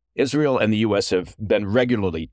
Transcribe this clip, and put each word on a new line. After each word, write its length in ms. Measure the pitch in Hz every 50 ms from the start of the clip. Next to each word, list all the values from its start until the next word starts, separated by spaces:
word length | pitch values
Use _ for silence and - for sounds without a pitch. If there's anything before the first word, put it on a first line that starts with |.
| _ _ -
Israel 420 | - 135 127 135 151 151 139 127 117
and 140 | 110 107
the 60 | 107 107
U 180 | 113 107 101
S 140 | 101 - -
have 260 | 95 90 85 - - -
been 320 | 107 95 110 101 101 98
regularly 580 | 104 127 127 123 120 107 98 90 82 82 82 -